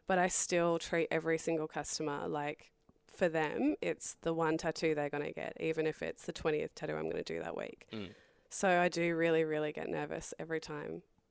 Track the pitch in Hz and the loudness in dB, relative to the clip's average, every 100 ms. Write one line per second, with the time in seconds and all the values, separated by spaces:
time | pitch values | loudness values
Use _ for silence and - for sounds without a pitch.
0 | - 185 180 - - 175 170 170 - 170 | 0 2 4 2 2 4 4 2 2 2
1 | 160 160 160 160 - 165 156 156 143 - | 2 2 2 0 2 0 -2 -4 -4 -2
2 | 156 143 165 156 147 - - _ _ _ | -2 -2 -2 -2 -4 -6 -12 _ _ _
3 | - - 175 160 151 202 269 302 175 - | -14 0 2 4 2 2 2 2 -2 -2
4 | - - 170 165 160 160 170 - 160 147 | -4 -4 -2 2 2 2 0 0 0 2
5 | 147 143 147 - - - 160 160 156 156 | 0 -2 -4 -4 -6 -4 -2 0 0 0
6 | 165 - - - 165 151 156 - 156 156 | -4 -6 -8 -4 0 0 -2 -6 -6 -2
7 | - - - - 82 62 - - - 110 | -2 -4 -4 -4 -4 -6 -8 -10 -12 -8
8 | 95 - - _ - - 196 175 180 170 | -8 -12 -20 _ -10 0 4 6 4 2
9 | 170 165 165 165 156 151 151 - - 160 | 0 4 4 4 4 2 0 -2 -4 -4
10 | 147 160 - - 160 160 165 147 - 170 | -2 -4 -6 -6 -4 -4 -4 -8 -8 -10
11 | - _ _ | -12 _ _